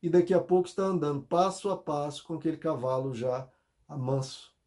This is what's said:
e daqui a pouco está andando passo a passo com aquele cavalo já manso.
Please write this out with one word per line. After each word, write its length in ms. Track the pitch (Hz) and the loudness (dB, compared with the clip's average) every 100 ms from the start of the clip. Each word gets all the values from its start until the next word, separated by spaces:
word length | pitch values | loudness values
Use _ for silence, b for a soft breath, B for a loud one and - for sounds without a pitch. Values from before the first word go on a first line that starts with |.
e 80 | 175 | 4
daqui 240 | 175 175 | 4 6
a 60 | 185 | 4
pouco 260 | 165 180 180 | 4 2 2
está 160 | - | -2
andando 380 | 190 185 151 143 | 0 0 0 -2
passo 480 | 139 170 190 180 202 | -2 2 2 0 -4
a 80 | 185 | -4
passo 480 | - 147 147 143 - | -4 -4 -4 -8 -10
com 80 | |
aquele 240 | 160 160 156 | -6 -4 -4
cavalo 560 | 160 143 127 131 135 | -4 -2 -2 -2 -2
já 360 | 120 127 127 131 b b b _ | -4 -4 -4 -6 b b b _
manso. 640 | 147 127 135 131 - - _ | -8 -2 -2 -4 -10 -20 _